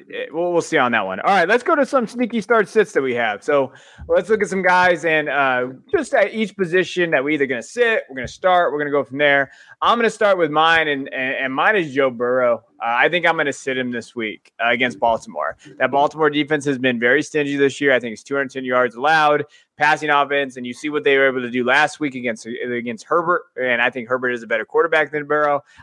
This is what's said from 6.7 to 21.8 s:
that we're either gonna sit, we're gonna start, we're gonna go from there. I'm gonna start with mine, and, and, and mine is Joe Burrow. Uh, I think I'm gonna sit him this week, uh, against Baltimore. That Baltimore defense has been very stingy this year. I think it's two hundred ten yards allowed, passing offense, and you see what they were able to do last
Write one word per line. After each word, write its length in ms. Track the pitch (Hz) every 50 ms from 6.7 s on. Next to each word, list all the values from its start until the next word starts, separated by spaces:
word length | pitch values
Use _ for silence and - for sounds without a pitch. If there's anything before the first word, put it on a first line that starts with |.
| 170 185 175 - - 185 175 165
that 120 | 160 135 131
we're 60 | 147
either 160 | 156 143 139
gonna 180 | 127 135 117 113
sit, 400 | - - 240 240 233 220 - - -
we're 80 | 135 131
gonna 100 | 120 -
start, 460 | - - - 185 180 180 175 131 139
we're 60 | 147
gonna 120 | 147 143
go 140 | 139 143 127
from 140 | - 127 143
there. 320 | 147 143 143 139 139 - - - - - - -
I'm 160 | 156 180 226 233
gonna 120 | 233 214
start 280 | 214 - 220 202 196 180
with 140 | 170 147
mine, 380 | 147 156 160 165 165 160 156 151
and, 180 | 143 135 139 - -
and, 220 | 135 131 131 131 110
and 160 | 135 131 131
mine 240 | 143 170 202 220 202
is 160 | 170 147 127
Joe 160 | 139 139 131
Burrow. 540 | 120 113 123 123 127 131 123 120 117 110 _ _ _ -
Uh, 40 | - 117
I 200 | 120 120 139 156
think 180 | 160 180 165
I'm 120 | 170 165 160
gonna 160 | 151 143 131
sit 240 | - - 135 131 131
him 140 | 127 123
this 220 | 120 117 110 - - 120
week, 340 | 113 107 92 - _ _ _ -
uh, 60 | 113 117
against 320 | 123 120 131 123 107 -
Baltimore. 560 | 120 117 113 110 - 117 87 76 76 73 - _ - - - -
That 140 | 131 123
Baltimore 380 | 127 139 143 147 143 151 156 147
defense 360 | 147 147 147 135 156 147 135
has 120 | 147 139 123
been 220 | 127 131 123 117
very 240 | 120 120 131 156 143
stingy 320 | - - 151 147 139 143
this 240 | 139 139 135 127 -
year. 140 | 143 139 131
I 80 | 120
think 100 | 117 117
it's 120 | 107 - -
two 120 | - 139
hundred 160 | 139 135 127
ten 140 | - 135 131
yards 300 | 127 127 123 123 120 110
allowed, 500 | 120 131 151 160 156 151 147 147 147 147 - _ - _ _ _ -
passing 320 | 147 151 156 147 151 151
offense, 460 | 147 143 143 139 143 143 139 131 127 131
and 80 | 123 123
you 60 | 123
see 140 | - - 151
what 140 | 147 147 139
they 120 | 143 135 135
were 100 | 135 135
able 140 | 127 131
to 80 | 123 120
do 120 | 120 127 120
last 340 | 123 131 147